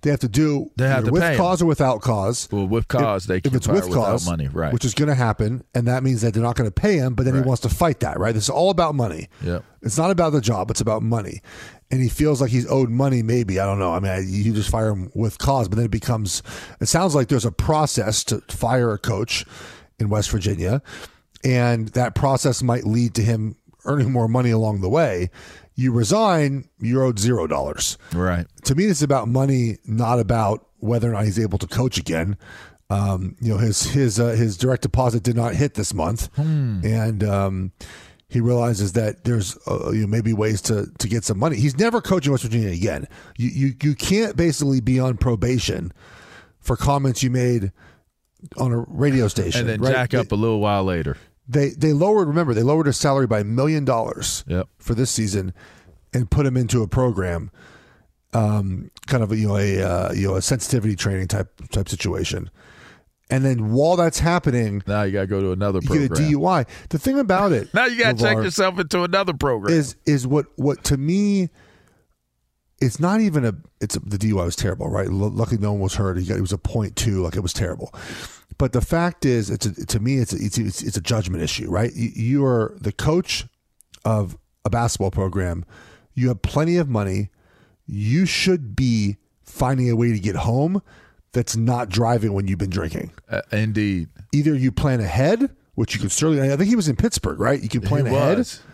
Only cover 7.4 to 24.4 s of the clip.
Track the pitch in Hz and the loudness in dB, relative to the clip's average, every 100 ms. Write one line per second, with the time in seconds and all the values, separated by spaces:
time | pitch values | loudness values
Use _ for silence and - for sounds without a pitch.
7.4 | 127 120 113 - 170 139 80 - 101 110 | 2 0 -2 0 0 0 -4 -2 0 0
8.4 | 101 - 185 180 165 143 113 80 - - | -2 2 2 2 0 0 -2 -4 -12 -8
9.4 | - 87 - _ 113 101 170 180 160 147 | -6 -6 -8 _ -4 0 2 2 2 2
10.4 | 107 107 101 113 113 110 110 117 95 - | 2 0 -2 -2 0 0 0 -2 -2 -10
11.4 | - - - - _ 131 123 - 151 139 | -16 -20 -20 -20 _ 0 0 2 2 2
12.4 | 131 123 120 131 127 117 135 127 110 123 | 2 2 2 2 2 2 2 2 2 0
13.4 | 104 92 98 98 90 85 98 92 95 98 | 0 0 0 0 0 0 -2 -2 -2 0
14.4 | 107 107 104 113 110 101 92 - 110 - | 0 0 0 0 0 -2 -4 -4 -4 -2
15.4 | - 139 101 104 117 104 - 117 101 - | 0 0 0 0 0 -2 -2 -2 -2 -6
16.4 | - - - - 110 165 185 147 123 135 | -8 -14 -16 -6 0 2 4 2 2 2
17.4 | 110 - - 151 151 - 104 107 - 107 | 0 -2 0 2 2 0 -2 -2 -2 -4
18.4 | - - 117 127 120 104 - 101 110 - | -6 -6 0 2 2 0 -2 -2 -2 -6
19.4 | - - - - - - 104 104 104 107 | -8 -16 -20 -20 -20 -4 0 0 0 -2
20.4 | 95 92 90 131 - - - _ _ _ | -2 -2 0 -2 -4 -14 -20 _ _ _
21.4 | 131 127 120 117 110 - 123 - 139 131 | 0 2 2 0 0 -2 -2 0 2 2
22.4 | 143 123 127 120 107 113 120 107 110 113 | 2 0 0 0 0 2 2 2 0 0
23.4 | 107 - _ _ - 143 117 123 113 123 | -2 -8 _ _ -2 0 2 2 2 2